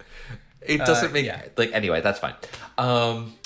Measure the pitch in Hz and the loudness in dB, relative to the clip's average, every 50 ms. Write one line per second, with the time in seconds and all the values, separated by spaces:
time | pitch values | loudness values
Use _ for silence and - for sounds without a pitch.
0 | - - - - - - - - - - - - - - 151 147 139 127 123 120 | -20 -20 -20 -18 -16 -14 -16 -16 -18 -20 -20 -8 -4 -2 0 2 4 4 4 4
1 | 117 - 143 143 135 107 90 80 - - - - 117 110 - 110 101 90 82 82 | 2 2 0 0 -2 -2 -4 -8 -12 -4 -2 0 0 2 0 0 2 2 2 2
2 | 80 101 98 - - 65 - - - - - - - - - - 123 123 120 120 | 2 0 0 0 -4 -6 -6 -10 -14 -16 -16 -16 -16 -8 -4 0 2 4 4 4
3 | 117 117 113 113 113 113 - - - | 4 2 0 -2 -6 -10 -12 -16 -18